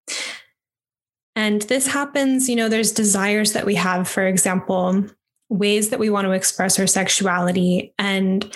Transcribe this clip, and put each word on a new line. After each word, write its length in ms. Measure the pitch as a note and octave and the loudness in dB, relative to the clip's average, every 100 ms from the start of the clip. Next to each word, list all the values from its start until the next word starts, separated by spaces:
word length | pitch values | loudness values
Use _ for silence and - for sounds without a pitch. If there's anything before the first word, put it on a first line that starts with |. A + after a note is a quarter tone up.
| - - - - - _ _ _ _ _ _ _ _ - | -12 -10 -10 -12 -20 _ _ _ _ _ _ _ _ -4
And 260 | G#3+ G#3 | 0 0
this 260 | G#3 C4 C4+ | 0 -2 0
happens, 600 | C#4+ C#4+ C#4+ C4+ C4 C4 | -2 -2 0 2 2 0
you 80 | A#3 | 0
know, 120 | A3+ | 0
there's 240 | A3 G#3+ | 0 0
desires 600 | G#3+ G#3 G3 G3 G#3 G#3 | 0 0 2 0 2 0
that 140 | A3+ - | 0 0
we 80 | |
have, 340 | G3 F#3 F3+ F#3 | 0 0 0 -2
for 180 | - F#3+ | 0 0
example, 800 | F#3 G3 F#3 - F#3 F#3 F#3+ G3 - _ _ - | 2 2 0 0 0 2 0 -2 -8 _ _ -6
ways 420 | G3+ G#3 G#3 G#3+ | -2 2 2 0
that 100 | F#3 | 0
we 80 | A3 | 0
want 160 | G3+ | 0
to 80 | G3 | 0
express 460 | F#3 F#3 - F#3+ - | 0 -2 0 0 2
our 80 | F#3+ | 2
sexuality, 1040 | - F#3 - F#3+ F3+ F3+ F3+ F3+ F3+ - - | 0 0 0 0 0 0 2 2 0 -2 -4
and 520 | G3+ F#3+ F#3+ F#3+ - | -2 0 0 0 -4